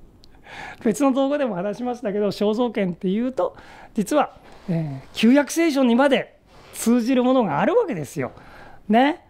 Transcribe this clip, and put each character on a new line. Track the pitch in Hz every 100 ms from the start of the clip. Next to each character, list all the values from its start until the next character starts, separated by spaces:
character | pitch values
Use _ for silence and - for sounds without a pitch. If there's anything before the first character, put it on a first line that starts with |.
| - - - - - - - -
別 | 240 -
の | 277
動 | 262 269
画 | 294
で | 254
も | 175
話 | 202 202
し |
ま | 247 240
し |
た | 214
け | 202
ど、 | 208
肖 | - 208
像 | 220 247
権 | 208 185
っ | 170
て | 185
い | 208
う | 254
と、 | 254 - - - - -
実 | - 185 294
は、 | - - - - -
え | 165 156 135
ー、 | -
旧 | - 226
約 | 285 285
聖 | 330 330
書 | 269
に | 247 233
ま | 285
で | 226 - _ _ - - -
通 | 220 247
じ | 233 269
る |
も | 247
の | 262
が | 196 143
あ | 233
る | 466
わ | 381
け | 180
で | 143
す | 165
よ。 | 117 - - - - - -
ね。 | 220 277 349